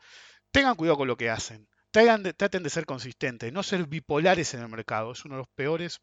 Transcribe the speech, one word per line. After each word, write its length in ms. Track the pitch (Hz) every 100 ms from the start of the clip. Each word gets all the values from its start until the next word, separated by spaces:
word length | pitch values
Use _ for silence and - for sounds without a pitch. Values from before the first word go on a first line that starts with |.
| - - - - _
Tengan 240 | 277 269
cuidado 240 | 208 175 143
con 100 | 135
lo 80 | 117
que 140 | 117
hacen. 360 | 110 - 110 107 _ _
Traigan 300 | 214 233 220
de, 120 | 185
traten 280 | - 202 185
de 60 | 160
ser 160 | 165
consistentes, 680 | 147 131 123 - 135 117 117
no 80 | 170
ser 240 | 190 185 160
bipolares 640 | 156 - 147 180 180 147
en 80 | 123
el 80 | 117
mercado. 440 | 113 - 110 113
Es 120 | 123
uno 120 | 151 135
de 20 |
los 100 | 127
peores 520 | - 139 165 170 -